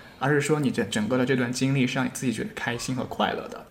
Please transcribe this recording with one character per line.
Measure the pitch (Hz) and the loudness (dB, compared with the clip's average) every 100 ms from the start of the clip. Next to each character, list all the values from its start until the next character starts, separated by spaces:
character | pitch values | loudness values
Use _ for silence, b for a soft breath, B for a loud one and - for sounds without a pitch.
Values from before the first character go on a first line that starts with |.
| B - | B -4
而 | 131 | 2
是 | 147 | 2
说 | 143 151 | 4 2
你 | 135 | 2
的 | 110 | 0
整 | 107 113 107 | 0 0 0
个 | 127 | 2
的 | 127 | 2
这 | 131 | 2
段 | 120 | 0
经 | 127 135 | 0 2
历 | 139 123 | 4 2
是 | 139 | 0
让 | 127 | -2
你 | |
自 | - | -2
己 | 131 | -2
觉 | 110 | -2
得 | - | -4
开 | - - 120 | -4 -4 -2
心 | - 127 | -2 -4
和 | |
快 | - - 104 | -4 0 0
乐 | - - | 0 -6
的。 | - - | -12 -16